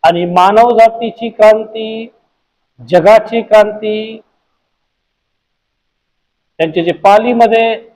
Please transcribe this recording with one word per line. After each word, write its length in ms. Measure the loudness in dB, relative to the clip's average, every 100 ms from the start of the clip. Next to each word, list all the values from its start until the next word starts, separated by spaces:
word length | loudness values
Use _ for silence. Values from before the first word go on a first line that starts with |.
आणि 220 | -2 -2
मानवजातीची 1040 | -4 0 2 2 2 4 2 0 -10 -10 -12
क्रांती, 800 | 2 2 2 -2 -12 -12 -12 -16 _ _ _ _ _ _ _ -2
जगाची 540 | 0 4 4 2 -6
क्रांती, 760 | 0 2 2 -4 -8 -8 -10 -18 _ _ _ _ _ _ _ _ _ _ _ _ _ _ _ _ _ _ _ _ _ _ _ -8
त्यांचे 260 | -6 -4
जे 80 | -6
पालीमध्ये 960 | 0 2 2 0 0 0 2 -2 -4 -12